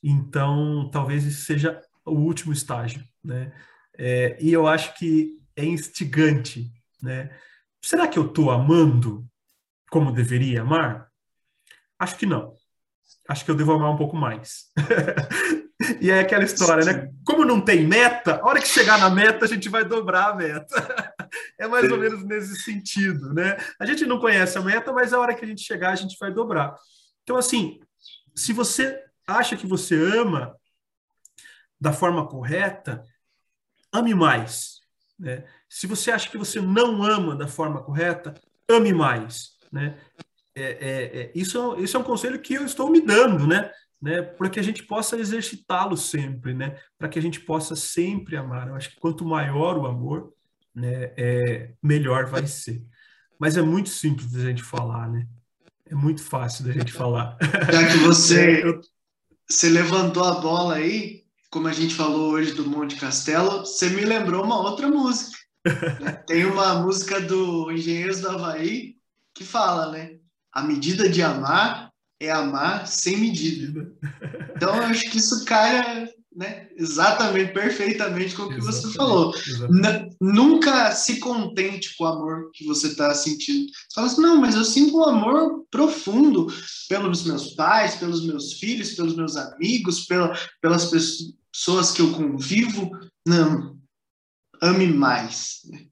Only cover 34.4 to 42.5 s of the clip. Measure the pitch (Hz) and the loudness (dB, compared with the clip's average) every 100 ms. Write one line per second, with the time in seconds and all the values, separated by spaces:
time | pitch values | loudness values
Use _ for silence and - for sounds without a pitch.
34.4 | 113 - - - _ _ _ _ 165 127 | -2 -10 -12 -16 _ _ _ _ -12 -12
35.4 | - _ _ - 185 208 - 226 - 220 | -14 _ _ -12 -8 -4 -2 -2 -2 -8
36.4 | 196 220 185 202 240 214 208 214 170 143 | -8 -4 0 4 4 2 0 0 0 -4
37.4 | 143 - 156 143 - 143 175 170 156 - | -8 -6 -4 -6 -6 -2 -2 -2 -8 -18
38.4 | _ _ _ 233 208 175 143 117 110 - | _ _ _ 4 6 2 2 0 -6 -14
39.4 | - _ _ 139 143 147 _ _ - _ | -18 _ _ -8 -8 -8 _ _ -20 _
40.4 | _ - 135 123 139 135 120 123 120 170 | _ -10 -10 -8 -8 -6 -6 -10 -10 -8
41.4 | 185 240 247 240 190 262 247 233 247 254 | -6 -4 -4 -4 -4 -4 -2 -4 -4 -8
42.4 | - | -6